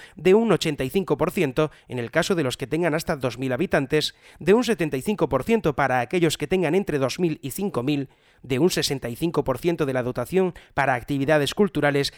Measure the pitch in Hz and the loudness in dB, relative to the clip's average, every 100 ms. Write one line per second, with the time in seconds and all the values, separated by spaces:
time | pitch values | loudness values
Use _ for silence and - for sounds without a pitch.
0 | - - 165 208 226 160 160 143 135 196 | -8 -2 4 6 6 2 0 -2 -2 -2
1 | 180 143 156 - 147 139 156 - - 123 | 0 0 0 0 0 0 -2 -4 -10 -8
2 | 117 160 170 175 131 - 123 156 175 156 | -2 -2 0 0 -2 -4 -4 0 0 0
3 | - 151 123 120 131 123 185 160 135 156 | -4 -4 -4 -4 -4 -2 0 0 0 -2
4 | - - - - 170 226 226 208 156 135 | -2 -10 -20 -6 2 4 4 0 -2 -2
5 | 196 208 156 135 - 226 165 143 135 127 | -2 0 0 0 0 0 0 0 0 0
6 | 120 185 165 - 147 185 156 185 202 147 | 0 0 0 0 -2 0 2 0 0 -2
7 | 131 - 175 151 135 - 196 123 127 143 | -2 0 -2 -2 -8 -6 -4 -2 -2 -2
8 | 131 _ _ _ 123 131 175 170 - 135 | -4 _ _ _ -4 2 2 2 -2 -4
9 | 120 120 170 156 135 123 170 170 143 127 | -6 -4 -2 0 -2 -2 -2 0 0 -2
10 | 123 123 120 180 185 - - - 135 123 | -2 -4 -2 0 0 -4 -8 -2 0 0
11 | - 139 135 156 139 - 202 151 147 139 | -2 -2 2 2 2 2 0 2 2 2
12 | 139 | -2